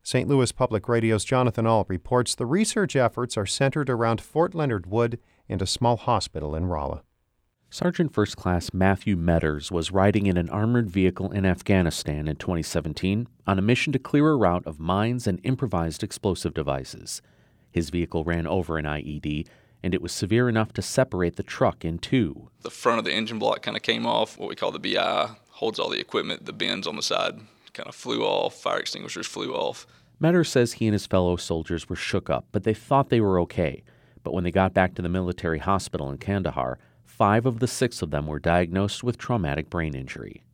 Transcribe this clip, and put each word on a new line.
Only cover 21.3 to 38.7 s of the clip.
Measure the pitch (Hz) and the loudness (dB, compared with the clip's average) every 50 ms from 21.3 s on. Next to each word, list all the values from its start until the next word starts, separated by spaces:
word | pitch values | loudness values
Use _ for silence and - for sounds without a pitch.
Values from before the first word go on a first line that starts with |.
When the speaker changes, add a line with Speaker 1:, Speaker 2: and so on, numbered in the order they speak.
| - | 0
Speaker 2:
the | - - | -4 -10
truck | - - - 131 104 82 - - | -10 -2 0 0 0 0 -2 -6
in | 82 82 85 | -6 -6 -6
two. | - - - 131 107 76 - - - - _ _ | -4 0 0 0 0 0 -4 -10 -16 -20 _ _
Speaker 3:
The | - - | -16 -16
front | - - - 123 117 113 | -14 -2 0 0 0 2
of | 110 | 0
the | - - | -2 -2
engine | 104 113 110 117 | -2 -4 -4 -6
block | 107 110 110 110 - - | -2 0 0 0 0 -4
kinda | - 107 104 | -6 -6 -4
came | - - 113 117 117 | -2 -2 -2 0 0
off, | 117 113 117 110 - - - | 0 2 0 0 -2 -4 -10
what | - | -10
we | - - | -10 -6
call | - 98 95 | -4 -4 -4
the | - - | -4 -4
B | - 101 98 | -4 -2 0
I, | 95 90 87 - - - 113 110 - _ _ | 0 0 0 0 0 0 -2 -4 -16 _ _
holds | _ - - 113 107 | _ -4 -4 -4 -2
all | - - - | -4 -4 -4
the | - - | -4 -6
equipment, | - _ - 107 73 82 85 - - | -6 _ -4 -4 -2 -2 -6 -8 -10
the | - - | -14 -6
bins | - - 98 95 95 95 | -4 -4 -4 -4 -4 -6
on | - - | -8 -6
the | - - | -6 -4
side. | - 98 90 90 87 - 110 110 _ _ _ _ - _ - | -2 0 0 0 -2 -4 -8 -18 _ _ _ _ -18 _ -16
Kinda | - - - | -14 -14 -16
flew | - - 123 120 - 113 | -14 -8 -6 -2 -2 0
off, | 50 50 50 - - - | 0 0 0 -2 -2 -6
fire | - - - - - | -6 -4 -4 -2 -2
extinguishers | - - - - - - - - - | -4 -6 -10 -10 -10 -10 -10 -10 -10
flew | - - - - - - | -10 -8 -8 -8 -6 -4
off. | - - - - - - _ - _ _ _ _ _ | -2 -2 -4 -4 -8 -16 _ -20 _ _ _ _ _
Speaker 2:
Meador | 147 160 175 180 160 | 2 4 4 4 2
says | - - 127 120 117 - | 4 4 4 4 4 0
he | - 113 | 0 2
and | 110 104 | 2 2
his | 98 - | 2 0
fellow | - - 95 90 87 90 | 2 2 4 4 4 2
soldiers | 85 - - 85 82 80 - 85 80 - | 0 -2 -4 -4 -4 -2 -4 -6 -6 -4
were | _ 92 | _ -8
shook | - - - - 95 - - | -6 -4 -2 -2 -2 0 0
up, | 73 62 - _ | -2 -2 -4 _
but | - 101 - | -6 -2 0
they | 113 110 | 0 -2
thought | - - - 139 135 135 | -2 -2 2 2 2 4
they | - 127 117 | 4 2 4
were | 107 98 95 90 | 4 4 4 4
okay. | 85 - - - 85 73 - - - - _ _ _ _ _ - | 2 0 0 0 0 0 -2 -6 -16 -20 _ _ _ _ _ -12
But | _ - 69 | _ -4 -2
when | 92 87 | 0 -2
they | 87 | 2
got | 82 95 95 95 - | 4 4 2 4 4
back | 98 92 90 - | 2 2 2 0
to | - | -4
the | 90 | -4
military | 85 87 92 90 87 87 - - 85 80 76 | -2 -2 -2 -2 -2 -4 -4 -2 -2 -2 -2
hospital | 73 92 98 92 - - - 82 71 69 | 0 0 0 0 0 -4 -8 -6 -6 -6
in | 69 | -8
Kandahar, | 69 - 95 101 101 90 80 - 69 64 64 64 - _ _ _ _ _ | -8 -4 -4 -2 -2 -2 -2 -2 -2 -4 -4 -6 -8 _ _ _ _ _
five | _ - - 110 101 104 117 117 | _ 0 2 4 6 6 4 4
of | 131 117 113 | 2 0 0
the | 127 123 | -2 -2
six | - - 131 123 - - | 0 0 0 0 0 -4
of | - 80 | -6 -4
them | 73 73 73 | -2 -4 -2
were | 78 76 | -4 -6
diagnosed | 71 - 85 85 87 90 82 | -2 2 4 4 4 4 2